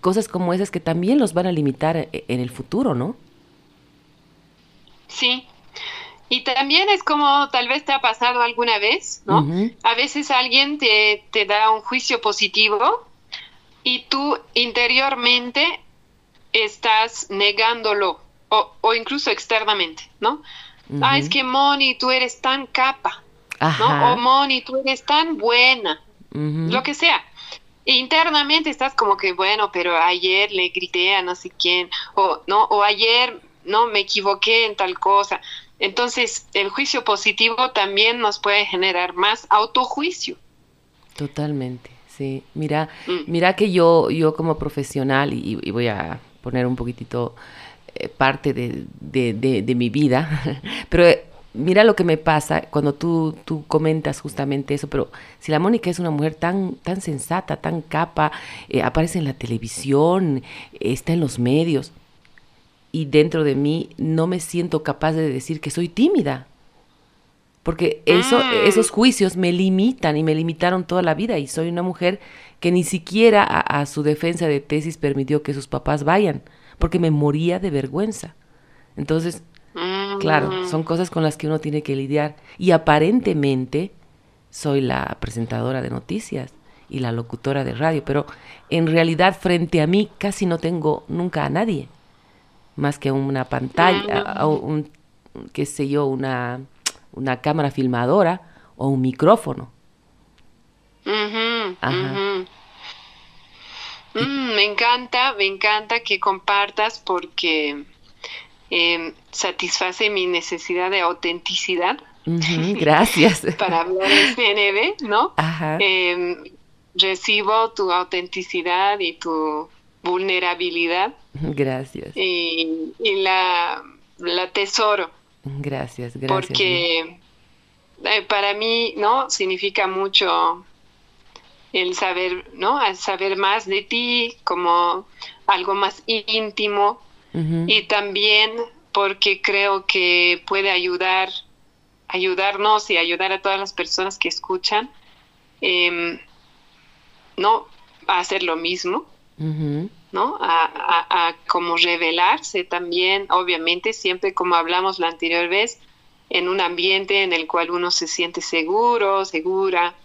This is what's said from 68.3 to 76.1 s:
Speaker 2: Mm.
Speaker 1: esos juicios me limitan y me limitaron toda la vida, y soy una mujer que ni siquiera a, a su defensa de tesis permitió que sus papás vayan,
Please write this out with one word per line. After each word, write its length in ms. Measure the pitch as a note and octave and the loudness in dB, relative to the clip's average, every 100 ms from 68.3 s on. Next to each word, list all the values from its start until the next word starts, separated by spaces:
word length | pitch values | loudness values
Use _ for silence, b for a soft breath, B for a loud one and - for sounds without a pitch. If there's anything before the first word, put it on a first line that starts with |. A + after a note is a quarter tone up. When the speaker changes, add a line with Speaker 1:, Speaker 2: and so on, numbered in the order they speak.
| A#3+ | 2
Speaker 2:
Mm. 280 | B3 A3+ G3+ | 4 4 4
Speaker 1:
esos 220 | G#3 A3+ | 4 2
juicios 480 | - B3+ B3+ F#3+ F3+ | 4 4 4 0 2
me 160 | F3 | 0
limitan 640 | F3 F#3+ F#3+ A3 C4 D#3+ D3+ | 2 2 4 2 2 0 2
y 60 | |
me 120 | D#3+ D#3 | 2 0
limitaron 480 | E3 D#3+ F3+ F#3 E3+ | -2 0 0 0 0
toda 160 | F3+ | 0
la 120 | F3 D#3 | 0 0
vida, 220 | A3+ F#3 | -2 -2
y 100 | C3+ | -4
soy 220 | - E3 | -4 -4
una 120 | F3 | -2
mujer 380 | F3+ F3 F3 G3 B B B B | -4 0 -2 -2 B B B B
que 120 | F3 | 2
ni 120 | F3+ | 2
siquiera 600 | D#3+ F#3 - G3 A3+ G#3 | 2 -4 -2 6 8 8
a, 180 | - - | 4 2
a 240 | - C#3+ C#3+ | 0 -2 -2
su 180 | - | -2
defensa 440 | D3 D3+ E3+ E3+ E3 | 0 0 -2 0 0
de 120 | C#3+ | 0
tesis 380 | - D3 D#3 D#3 | 0 -4 -4 -4
permitió 460 | D3 C#3 C3+ D3+ | -2 -2 0 0
que 100 | D3+ | -2
sus 140 | C#3 C3 | -8 -6
papás 360 | C#3+ - D3 | -6 -2 0
vayan, 400 | C#3+ | 2